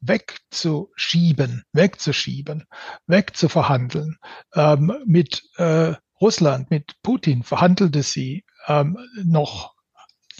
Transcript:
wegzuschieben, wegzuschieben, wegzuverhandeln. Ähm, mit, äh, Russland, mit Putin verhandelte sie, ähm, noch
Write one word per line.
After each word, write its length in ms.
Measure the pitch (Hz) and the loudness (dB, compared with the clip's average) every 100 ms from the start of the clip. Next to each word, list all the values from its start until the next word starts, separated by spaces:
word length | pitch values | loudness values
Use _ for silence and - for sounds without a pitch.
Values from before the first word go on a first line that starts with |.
wegzuschieben, 1600 | 127 214 - - _ - 170 151 190 - - 170 170 143 135 120 - | -4 -4 -4 -18 _ -6 -4 -4 -6 -8 -2 2 2 2 0 -4 -4
wegzuschieben, 920 | 143 190 - - 139 - 131 143 151 - - - - - | 2 2 0 -4 -4 -4 -8 -10 -12 -12 -20 -18 -18 0
wegzuverhandeln. 1120 | 175 - - 160 - 139 135 123 - 151 160 - - - | 2 2 0 0 2 2 0 0 -6 -8 -10 -16 -20 -10
Ähm, 380 | - 151 147 156 254 254 | 0 4 4 2 -2 2
mit, 360 | 165 170 - - - | 2 2 -4 -12 -4
äh, 380 | 170 160 165 160 _ _ | 0 2 0 -2 _ _
Russland, 500 | 202 - 156 135 131 | 0 4 2 0 -2
mit 220 | 156 - - | -4 -4 -10
Putin 400 | - 254 - 127 | -4 -2 0 -2
verhandelte 600 | 117 127 180 180 190 147 | -2 2 4 4 2 0
sie, 420 | 139 - 131 151 - _ - | -2 -4 -8 -10 -14 _ -2
ähm, 280 | 147 147 196 247 240 | 0 0 -4 -10 -6
noch 500 | 180 160 147 - - _ _ _ - _ _ - | 0 2 0 -6 -16 _ _ _ -20 _ _ -18